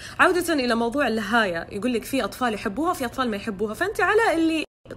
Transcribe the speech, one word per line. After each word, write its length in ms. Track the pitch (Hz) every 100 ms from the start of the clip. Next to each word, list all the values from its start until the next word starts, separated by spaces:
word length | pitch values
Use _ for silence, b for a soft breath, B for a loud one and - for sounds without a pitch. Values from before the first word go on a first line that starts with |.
| B B
عودة 340 | 311 359 339
إلى 200 | 311 247
موضوع 320 | 226 233 226 208
اللهاية، 600 | 220 196 233 208 170 -
يقول 220 | 208 233
لك 120 | 233
في 200 | - 269
أطفال 300 | 202 - 247
يحبوها، 380 | 208 226 196 330
في 120 | 349
أطفال 260 | 247 - 254
ما 60 | 202
يحبوها، 380 | 233 185 214
فأنت 260 | - 370 453
على 340 | 370 427 440
اللي 300 | 330 330 320 277 _ -